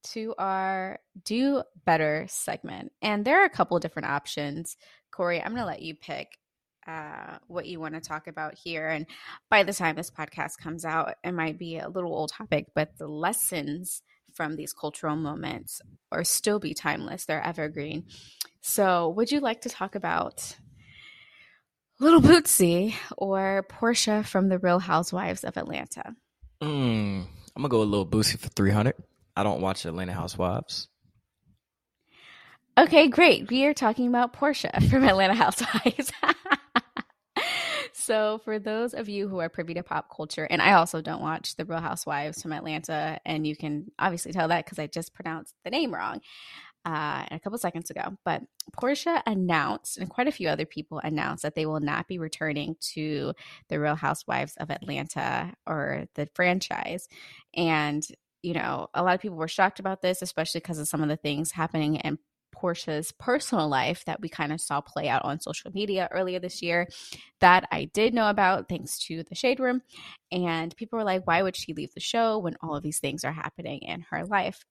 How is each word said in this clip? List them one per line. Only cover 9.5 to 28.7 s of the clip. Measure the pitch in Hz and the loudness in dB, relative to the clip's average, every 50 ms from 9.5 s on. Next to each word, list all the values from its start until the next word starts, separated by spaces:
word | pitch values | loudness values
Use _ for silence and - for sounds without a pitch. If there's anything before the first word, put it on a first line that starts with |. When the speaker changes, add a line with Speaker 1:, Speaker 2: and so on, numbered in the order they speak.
| - 208 196 | 4 4 4
Speaker 1:
the | 180 202 | 4 0
time | - 185 165 156 | 0 0 0 0
this | 147 175 - | -2 -8 -10
podcast | _ - 156 - - - 143 - - - | _ -10 -12 -10 -6 -8 -8 -8 -8 -12
comes | - 165 165 170 165 | -10 -10 -10 -8 -6
out, | 160 156 160 156 - - _ - | -4 -2 -2 -2 -2 -4 _ -8
it | 180 180 | -6 -4
might | 170 160 160 156 170 | -2 -2 -2 -4 -6
be | 175 165 165 160 | -10 -10 -10 -10
a | - - | -10 -8
little | 175 185 180 170 160 | -6 -6 -4 -4 -4
old | - 156 151 | -4 -4 -6
topic, | - - 214 - - 147 - _ _ | -6 -12 -6 -2 -2 -2 -2 _ _
but | 156 151 151 - - | -2 -2 -2 -4 -14
the | 156 151 | -12 -10
lessons | 151 151 160 180 233 - - - 190 165 143 147 143 170 180 170 - - _ _ _ _ _ _ _ | -8 -4 -2 -2 -2 -2 -4 -2 -4 -4 -4 -4 -6 -6 -8 -10 -10 -12 _ _ _ _ _ _ _
from | - 165 151 156 | -6 -6 -6 -6
these | 147 151 - - | -8 -10 -12 -12
cultural | - - 151 - - - 156 151 | -8 -8 -8 -8 -6 -4 -4 -2
moments | 156 160 143 151 - - 143 - - - - - - - - - _ _ _ | -2 -4 -4 -6 -6 -8 -8 -8 -8 -10 -12 -14 -16 -16 -20 -20 _ _ _
are | - - 170 | -4 -2 0
still | - - - - 214 208 208 | 0 0 2 2 2 0 0
be | - 151 - | -2 -4 -6
timeless. | - - 165 143 - - - - 190 - | -4 -2 -2 -2 -2 -4 -8 -10 -10 -6
They're | - 160 156 - | -4 -4 -2 -2
evergreen. | - 170 165 156 151 156 160 143 156 156 151 165 - - - - - - _ - - _ _ | -4 -4 -4 -6 -6 -4 -8 -8 -6 -8 -10 -10 -12 -20 -20 -20 -20 -12 _ -12 -12 _ _
So | - - - - 202 190 180 175 170 160 | -6 -4 2 4 4 6 6 4 4 2
would | 170 208 233 233 | 2 0 0 2
you | 285 294 | 2 0
like | 277 240 226 233 | 0 0 -2 -2
to | - 247 | -6 -12
talk | - - 240 196 - | -8 -6 -8 -6 -6
about | 202 185 170 165 85 - - - - - - - - - - - - - - - - - - - - - _ _ - - _ _ _ _ _ _ _ _ _ _ _ | -6 -4 -2 0 0 -2 -2 -6 -10 -14 -14 -14 -16 -20 -20 -20 -20 -20 -20 -20 -20 -20 -20 -20 -20 -20 _ _ -20 -20 _ _ _ _ _ _ _ _ _ _ _
Little | 254 311 330 330 | 6 10 10 12
Bootsy | 254 - 330 339 311 - - - 190 170 170 175 190 214 214 - - - - - | 12 12 12 10 10 4 4 6 6 6 6 4 2 0 -2 -6 -10 -12 -8 -6
or | - 196 196 190 190 190 196 196 196 - | -2 0 0 0 2 2 0 0 -2 -4
Portia | - - - 226 240 226 - 226 214 214 214 | -6 0 2 2 4 4 2 2 2 0 0
from | - - 190 190 196 | 0 2 2 4 4
The | 190 180 | 2 4
Real | 180 180 175 180 | 4 4 4 4
Housewives | 180 180 170 160 175 - - 180 190 175 185 185 - | 4 2 2 2 2 0 -4 -4 -2 -4 -4 -4 -6
of | - - - | -8 -6 -6
Atlanta? | - - - 67 - - - - - - 226 _ _ _ _ _ - - _ _ | -8 -6 -6 -8 -8 -8 -12 -12 -12 -14 -14 _ _ _ _ _ -20 -20 _ _
Speaker 2:
Mm, | 151 151 151 143 131 123 113 110 104 101 98 95 92 95 - - - - _ | -6 -4 0 2 2 2 2 2 2 0 -2 -4 -6 -8 -12 -18 -20 -16 _
I'm | - | -6
gonna | 135 143 | -2 2
go | 120 110 | 4 4
a | 110 | 4
Little | 104 101 101 95 82 | 4 2 2 2 2
Bootsy | 104 110 107 - - - | 2 2 2 2 0 -2
for | - - | -6 -8
three | _ - 101 98 | _ 2 4 4